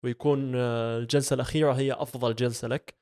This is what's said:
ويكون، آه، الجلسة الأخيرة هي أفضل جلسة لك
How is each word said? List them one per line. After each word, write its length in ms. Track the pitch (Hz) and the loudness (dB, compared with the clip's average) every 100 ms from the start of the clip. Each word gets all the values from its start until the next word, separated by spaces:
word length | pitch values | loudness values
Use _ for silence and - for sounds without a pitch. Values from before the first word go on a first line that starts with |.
| 127 | -4
ويكون، 480 | 120 147 143 135 127 | -2 2 2 0 -2
آه، 420 | 120 117 113 117 | 0 0 -2 -2
الجلسة 360 | 120 143 135 | 2 2 2
الأخيرة 400 | 131 - 156 151 | -2 0 2 2
هي 200 | 131 139 | 4 0
أفضل 420 | 127 147 127 120 113 | -2 -4 -2 -2 2
جلسة 320 | 123 117 117 | 0 0 -4
لك 280 | 135 - - | -4 -6 -20